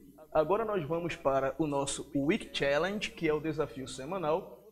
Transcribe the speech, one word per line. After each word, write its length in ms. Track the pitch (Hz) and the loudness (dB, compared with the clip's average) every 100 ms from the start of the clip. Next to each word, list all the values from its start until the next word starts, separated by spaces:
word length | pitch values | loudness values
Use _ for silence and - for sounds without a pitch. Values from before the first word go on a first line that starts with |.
| - - - | -16 -20 -2
Agora 320 | 156 156 202 220 | 2 4 2 2
nós 200 | 202 143 | -2 -2
vamos 300 | 165 170 - | -2 -2 0
para 400 | 139 135 135 - | 2 2 2 0
o 80 | 156 | 0
nosso 460 | 139 143 - - | 2 0 -4 -4
Week 360 | 143 139 214 - | 0 2 2 0
Challenge, 580 | - 143 143 180 208 - | 0 2 2 2 -2 -6
que 160 | - 160 | -2 2
é 40 | |
o 60 | 151 | 2
desafio 480 | 156 151 143 135 131 | 0 -2 -2 -4 -10
semanal. 840 | - 135 190 151 170 - - - | -8 -6 -2 0 0 -2 -14 -14